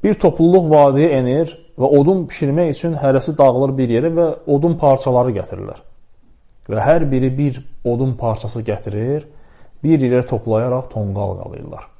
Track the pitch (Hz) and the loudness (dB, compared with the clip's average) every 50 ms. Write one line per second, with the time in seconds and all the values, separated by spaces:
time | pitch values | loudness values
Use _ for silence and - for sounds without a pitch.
0 | - 202 208 - - 175 - - 165 170 180 190 175 156 156 151 143 139 135 139 | 2 0 0 2 2 0 2 4 2 4 4 4 4 4 4 6 6 6 4 4
1 | 151 170 143 131 127 123 127 147 165 156 - - - _ - - 127 - 147 143 | 2 4 2 2 0 0 0 0 -2 -2 -6 -18 -20 _ -6 -2 0 4 4 4
2 | 139 160 196 190 170 - - - 156 139 139 160 175 160 135 - - 170 165 143 | 4 4 2 0 -2 -6 -8 -6 -4 -2 0 0 0 -2 -2 -4 -4 -6 -4 -2
3 | 143 139 135 135 - - 151 151 143 135 120 127 139 139 135 131 131 117 117 117 | 0 0 0 0 0 -2 0 4 4 4 4 2 0 0 0 -2 0 0 0 0
4 | 143 165 165 165 170 160 - - - - 143 143 147 170 165 165 - 143 135 131 | 0 0 0 0 0 0 -2 -6 -2 -2 0 2 2 0 0 2 2 2 2 2
5 | - 135 123 123 123 127 113 95 92 - 98 95 98 101 - - _ - - - | 0 0 0 2 2 0 -2 -6 -8 -10 -12 -12 -12 -14 -14 -16 _ -20 -20 -20
6 | - _ - _ _ _ - _ _ _ _ - _ - 104 110 101 131 160 170 | -20 _ -20 _ _ _ -20 _ _ _ _ -20 _ -8 -6 -2 2 2 2 2
7 | 160 143 135 131 127 131 127 135 147 143 127 127 - - - - - 123 120 120 | 2 2 0 0 0 0 0 0 -2 -2 -2 -6 -12 -14 -14 -6 -4 -4 -2 0
8 | 131 131 123 - - 117 110 110 - 107 - 117 107 110 104 98 - - 98 104 | -2 -2 -4 -4 -4 -4 -4 -4 -8 -10 -10 -8 -6 -6 -6 -6 -6 -8 -6 -6
9 | 110 127 143 151 147 - - - - - - _ - - - - - 147 165 151 | -4 -4 -4 -6 -6 -10 -20 -20 -20 -20 -20 _ -20 -20 -18 -6 0 2 2 2
10 | 131 123 123 127 123 - 131 110 113 117 110 110 117 127 123 127 127 - - 113 | 2 2 2 0 0 0 -4 -4 -2 -2 -2 0 0 -2 -4 -4 -6 -8 -8 -6
11 | 104 98 98 101 101 95 95 92 90 - - - - - - - - - _ - | -6 -4 -4 -4 -4 -6 -6 -10 -12 -14 -14 -16 -16 -16 -16 -18 -20 -20 _ -20